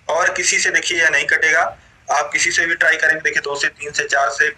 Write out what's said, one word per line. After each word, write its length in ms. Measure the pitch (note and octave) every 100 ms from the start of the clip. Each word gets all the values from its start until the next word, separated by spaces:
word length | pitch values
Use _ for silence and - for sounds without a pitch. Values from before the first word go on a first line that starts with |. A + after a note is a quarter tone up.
| -
और 220 | D#3+ F3+
किसी 240 | F#3 F3+ G3+
से 120 | F#3
देखिए 300 | - - F3
यह 80 | D#3+
नहीं 160 | C#3+ D3
कटेगा, 360 | D#3+ D#3+ D#3+ F3 - - _ -
आप 220 | C#3+ D3
किसी 180 | D3+ E3+
से 140 | E3+ E3
भी 80 | -
ट्राई 200 | E3 D#3
करेंगे, 240 | D#3+ D#3
देखिए 220 | F#3+ D#3
दो 140 | C#3+ C#3+
से, 120 | D#3
तीन 220 | - D3
से, 120 | D3
चार 260 | - C#3 C#3
से, 180 | - D3